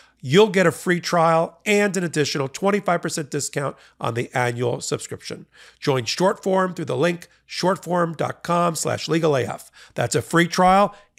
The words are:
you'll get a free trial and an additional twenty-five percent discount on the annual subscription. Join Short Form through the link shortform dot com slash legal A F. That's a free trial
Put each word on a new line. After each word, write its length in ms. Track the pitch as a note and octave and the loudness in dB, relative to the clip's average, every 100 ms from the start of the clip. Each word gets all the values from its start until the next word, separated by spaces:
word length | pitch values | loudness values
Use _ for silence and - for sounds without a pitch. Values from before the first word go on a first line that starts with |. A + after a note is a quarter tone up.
| _ _ | _ _
you'll 280 | B2+ F3+ A3 | 2 4 6
get 180 | F#3 E3+ | 4 0
a 60 | |
free 280 | - F#3 F3 | 0 -2 -2
trial 580 | - F3 E3 E3 F3 - G#3+ | 0 2 4 2 0 -4 0
and 300 | G#3 G#3 F#3 | 2 2 0
an 80 | |
additional 440 | E3+ D3+ C#3 D3 C3+ | -2 -2 -2 -2 -6
twenty-five 540 | - G3 G3+ F#3+ E3+ | -2 0 0 0 -2
percent 280 | E3 E3+ C#3 | -2 -6 -6
discount 460 | D3 - C#3+ C#3 - - - | -6 -6 -4 -6 -8 -16 -8
on 160 | B2 | -4
the 160 | A#2+ - | -4 -4
annual 460 | B2+ B2 A#2+ A#2+ C3+ | -2 -2 -2 -4 -4
subscription. 640 | - - - - - - - - - _ | -6 -8 -8 -14 -14 -16 -18 -20 -20 _
Join 240 | D3 C3 | -2 0
Short 380 | A2 - F#3 - | -2 0 0 0
Form 320 | G3+ F#3+ F#3 | 0 0 0
through 100 | F3 | -4
the 120 | C#3+ B2+ | -6 0
link 320 | E3+ F3 - _ - | 0 -2 -10 _ -14
shortform 680 | - F3+ F#3+ E3+ F3 E3+ D#3+ | -4 -2 -2 -2 -2 -2 -2
dot 260 | C3+ - | -6 -6
com 320 | - E3+ F3 D#3 | -2 0 0 0
slash 320 | C#3 A2+ - | -2 -4 -2
legal 260 | E3 D#3+ C3+ | 0 2 0
A 80 | |
F. 260 | G2+ - - - - | -2 -8 -14 -20 -10
That's 200 | - A#2+ | -4 -2
a 80 | B2+ | -2
free 240 | - E3 E3+ | 0 2 2
trial 480 | - F3+ F#3+ G3+ - _ | 4 6 6 4 -2 _